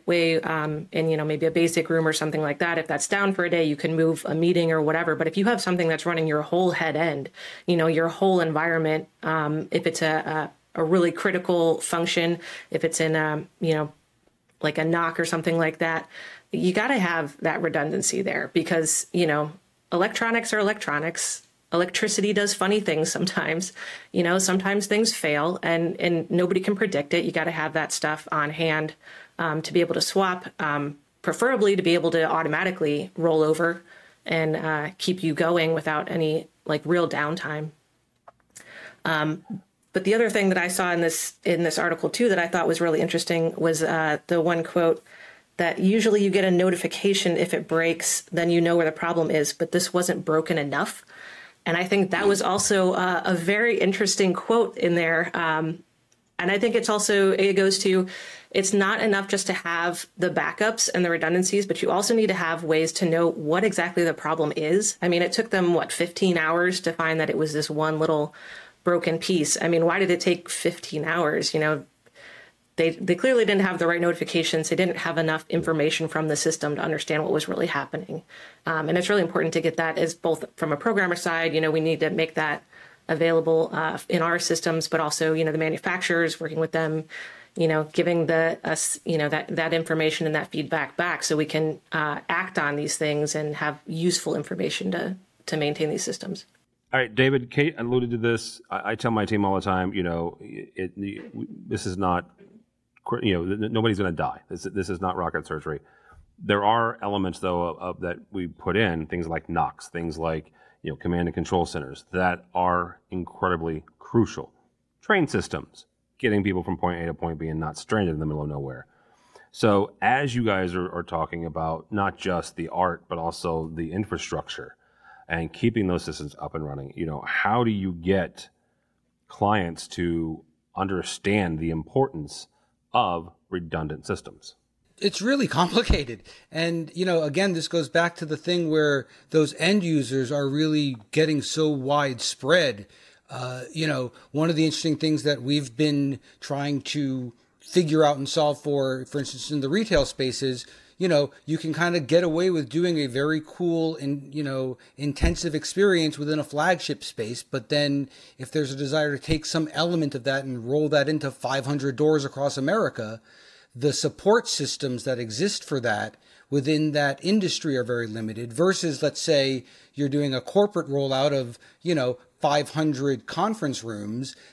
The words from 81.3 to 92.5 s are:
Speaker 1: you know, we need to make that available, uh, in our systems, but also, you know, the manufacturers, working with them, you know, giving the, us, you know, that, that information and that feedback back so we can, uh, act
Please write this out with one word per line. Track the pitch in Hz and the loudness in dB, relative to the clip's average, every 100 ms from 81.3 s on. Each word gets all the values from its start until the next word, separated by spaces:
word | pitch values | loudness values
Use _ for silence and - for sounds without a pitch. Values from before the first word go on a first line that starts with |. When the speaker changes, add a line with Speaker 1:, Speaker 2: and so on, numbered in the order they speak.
| 165 165 156 | 0 0 2
Speaker 1:
you | |
know, | 156 | 2
we | 160 | 2
need | 156 160 | 2 2
to | 160 | 0
make | 156 160 - | 0 0 0
that | 156 151 _ - - - - | -2 -2 _ -20 -20 -12 -4
available, | 160 165 165 160 160 160 | 2 4 4 4 2 2
uh, | 160 160 - - | -2 -2 -4 -2
in | 180 | 0
our | 165 170 | 2 2
systems, | - 165 170 160 160 | 0 0 0 -2 0
but | 165 | 0
also, | 151 - 160 | 0 0 0
you | 160 156 | 2 0
know, | |
the | 156 | 0
manufacturers, | 156 156 190 180 185 170 165 160 | 0 -2 -2 -2 0 2 2 -2
working | 165 165 | -6 -4
with | 160 | -2
them, | 160 160 156 156 - - - - - | 0 0 -2 -6 -14 -16 -18 -10 0
you | 165 | 2
know, | 156 156 | 2 0
giving | - 170 170 160 | 0 2 2 2
the, | 160 165 165 | 2 2 0
us, | 165 156 - - - | -4 -2 -2 -4 -2
you | 160 | 0
know, | 147 | 0
that, | 156 - - | -2 -2 -2
that | 160 | 0
information | 165 165 160 156 156 160 | 0 0 0 0 0 0
and | 151 | -2
that | - | -4
feedback | 156 147 160 139 - | -6 -4 -2 -4 -2
back | 175 156 | -2 -2
so | - 151 | -2 0
we | 151 | 0
can, | 156 156 - - | 0 -2 -4 -6
uh, | 156 151 147 - | -4 -2 -4 -4
act | 165 185 | -4 -2